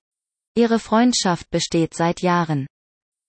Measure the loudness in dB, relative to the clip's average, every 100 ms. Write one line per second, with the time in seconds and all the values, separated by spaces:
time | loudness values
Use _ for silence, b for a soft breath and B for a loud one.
0 | _ _ _ _ _ 0 2 2 0 2
1 | 2 2 -2 -2 -4 -6 -2 -2 -2 -2
2 | -2 -2 -2 0 0 -4 -6 _ _ _
3 | _ _